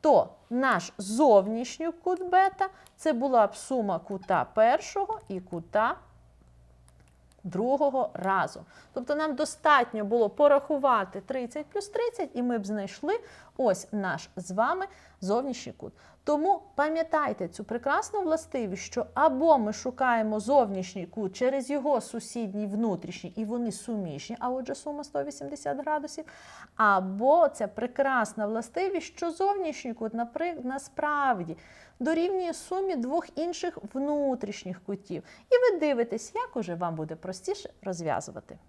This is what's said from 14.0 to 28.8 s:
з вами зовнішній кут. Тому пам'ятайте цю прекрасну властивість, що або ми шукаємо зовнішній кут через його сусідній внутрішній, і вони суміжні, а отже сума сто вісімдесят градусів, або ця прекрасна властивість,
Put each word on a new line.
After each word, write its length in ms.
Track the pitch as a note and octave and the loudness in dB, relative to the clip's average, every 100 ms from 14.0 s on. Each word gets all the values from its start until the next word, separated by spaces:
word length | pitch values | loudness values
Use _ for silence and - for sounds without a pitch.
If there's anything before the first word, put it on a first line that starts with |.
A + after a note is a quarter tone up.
| F#3+ D#3+ - - | -4 -4 -8 -14
з 160 | F3 | -8
вами 340 | F#3+ A#3+ F4+ G4 - - _ | 0 0 0 -4 -10 -20 _
зовнішній 520 | F#3 A3 C#4 B3 - | 0 0 0 -6 -10
кут. 200 | - - - - _ - | -14 -16 -16 -20 _ 0
Тому 320 | - E4 G4 - - | 2 4 2 0 -2
пам'ятайте 720 | D4+ D#4+ D#4+ D#4 C#4+ G#3+ E3+ | 0 0 0 0 0 -2 -6
цю 160 | - | -8
прекрасну 580 | G#3 A#3 C4+ D#4 G#4+ G#4 | -8 -4 0 0 0 -2
властивість, 600 | F4+ D#4+ D#4+ C4 G#3+ F#3 | 0 0 -2 -6 -4 -6
що 220 | - - - | -6 -6 -4
або 440 | - D#4 C4 E4 C#4+ | 2 2 4 6 6
ми 160 | G#3+ | 4
шукаємо 680 | G#3+ B3+ B3 B3+ A#3 G#3+ G#3+ | -2 -6 -2 2 2 0 -2
зовнішній 680 | G#3 C#4 A3 G3 F3+ G3+ E3+ | 4 4 4 -2 -6 -8 -10
кут 300 | - G3 - | -6 -6 0
через 340 | B3+ C#4 B3+ | 0 0 -2
його 320 | C#4+ C4+ C4 | -2 2 0
сусідній 680 | A3+ A#3 - A#3+ A3 G3+ G#3 | -2 -10 -8 -6 -6 -4 -4
внутрішній, 680 | G#3 A#3 F3 - F3 F3+ F3+ | -2 0 -2 -6 -12 -12 -8
і 100 | G#3+ | -6
вони 260 | A#3+ A#3+ | -4 -4
суміжні, 680 | F#3 - A3 F3+ C#3+ - A#3+ | -6 -6 -6 -6 -8 -10 -8
а 100 | B3 | -4
отже 260 | B3+ B3 C4+ | -4 -6 -8
сума 280 | - D4 | -8 -10
сто 200 | D4 C#4+ | -6 -6
вісімдесят 560 | C#4+ C#4+ C#4 D4 C#4+ C#4 | -6 -8 -10 -8 -6 -4
градусів, 460 | D4 D4+ D4+ - D#4 - - - - - | -2 -4 -4 -12 -14 -16 -20 -20 -20 0
або 720 | G#3+ G3 F#3 G3 B3 D#4+ D4+ | 4 4 2 0 4 6 4
ця 180 | - G3+ | 2 -6
прекрасна 800 | - A#3 B3 C4+ C4 G#3+ - G#3 | -4 -6 0 2 2 0 -2 -2
властивість, 600 | A3 A3+ - | -2 -4 -2